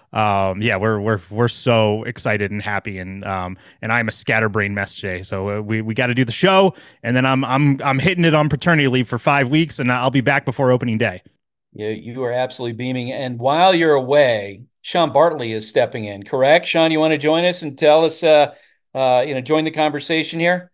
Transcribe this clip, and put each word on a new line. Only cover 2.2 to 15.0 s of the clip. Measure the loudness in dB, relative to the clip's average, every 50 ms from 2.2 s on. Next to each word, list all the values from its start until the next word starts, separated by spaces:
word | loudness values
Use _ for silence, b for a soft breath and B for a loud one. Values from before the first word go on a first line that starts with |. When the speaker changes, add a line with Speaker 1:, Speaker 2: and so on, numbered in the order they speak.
| -4 -2 -2 -2 -2 -4
Speaker 1:
and | -6 -6
happy. | -6 -6 -6 -6 -6 -8 -10 -10
And, | -12 -12 -12 -10 -8
um, | -8 -6 -6 -6 -8 -10 b b b b b
and | -4 -2
I'm | 0 0 0 -2
a |
scatterbrained | -4 -6 -4 -2 0 0 0 0 0 -2 -2 -2 -2
mess | -4 -6 -6 -8
today. | -10 -8 -8 -8 -8
So, | -8 -8 -8 -6 -6 -6
uh, | -6 -6
we, | -6 -4 -4 -4
we | -4 -4 -2
gotta | -2 -2 0 0
do | 0 -2
the | -2
show. | 0 0 2 4 4 4 4 4 B B B B B B
And | -4 -2 0
then | 2 2
I'm, | 2 2 0 0
I'm, | 0 2 2 4 2 2 2
I'm | 0 -2 -2 0
hitting | 0 0 0 2 2
it | 2 4
on | 2 2 0
paternity | -2 -2 0 2 2 2 2 2
leave | 2 0 0 -2
for | -4 -2
five | 0 2 2 2 2 2
weeks, | 2 2 0 0 -2 -4
and | -2 -2
I'll | 0 0 0 0
be | 0 2
back | 2 2 0 0 -2
before | -4 -2 0 2 2
opening | 2 2 0 -2 -2 0
day. | -2 -2 -4 -6 -14 _ _ _ _ _ _ _ _ _
Speaker 2:
Yeah, | -12 -8 -6 -6
you | -6 -8 -10 -12 -8 -6 -6
are | -4
absolutely | -2 -2 -4 -4 -6 -8 -8 -8 -8
beaming. | -6 -6 -6 -6 -6 -6 -8
And | -8 -8 -8 -8 -8 -4
while | -2 0 2 4 4 4 4
you're | 4 4 4 4
away, | 2 2 4 4 4 4 4 2 0 -2 -6 -12 -16 -20 -20 _ _
Sean | -10 -4 0 0